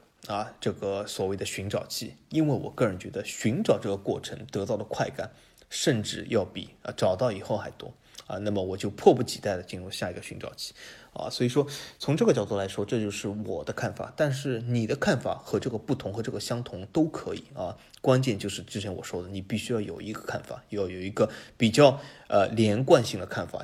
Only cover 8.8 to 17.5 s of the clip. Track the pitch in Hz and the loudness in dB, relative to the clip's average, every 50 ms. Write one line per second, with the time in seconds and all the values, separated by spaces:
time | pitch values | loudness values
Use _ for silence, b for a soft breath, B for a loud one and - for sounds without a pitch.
8.8 | - 104 101 - - 208 151 123 120 - - - - 104 98 90 90 - - 90 | -4 -4 -6 8 8 10 10 10 6 -2 -4 -4 -2 -2 -2 -2 -4 -8 -10 -10
9.8 | 90 95 - - - 92 90 104 - - - - - - - - - - B B | -10 -10 -8 -6 -6 -6 -6 -8 -10 -12 -12 -10 -12 -12 -10 -12 -12 -12 B B
10.8 | B B B B B B - - - 113 - - 123 120 123 147 143 135 B B | B B B B B B -12 -8 -8 -6 -2 0 0 4 4 2 2 2 B B
11.8 | B B B B - - 139 160 240 226 156 123 104 101 107 98 98 95 - - | B B B B -2 0 2 4 6 6 6 4 2 2 0 -2 -2 -2 -2 -4
12.8 | 101 - 135 117 107 104 101 - - 104 101 107 107 104 95 80 73 - - - | -2 0 0 0 0 0 -2 -4 -4 -4 -4 -4 -4 -4 -4 -4 -4 -6 -4 -2
13.8 | - 107 - - - - - - 160 147 131 135 - 143 127 113 117 120 120 120 | -2 -2 -2 -4 -8 -8 -2 0 0 2 2 0 -2 -2 -2 -2 -2 0 2 2
14.8 | 113 107 143 - - 208 170 120 - 101 92 - - - - 101 - - 107 107 | 2 2 0 2 2 2 2 2 2 -2 -4 -4 -4 -2 -2 0 0 -2 -4 -4
15.8 | - - 139 127 - 98 98 113 110 - - 107 - - 117 120 120 - - 92 | -2 -2 -2 -2 -2 -4 -6 -4 -6 -6 -6 -6 -4 -4 -4 -4 -4 -6 -10 -10
16.8 | 95 - - 170 156 165 - - - - - - - - | -10 -2 2 2 2 2 0 -4 -6 -6 -6 -8 -10 -12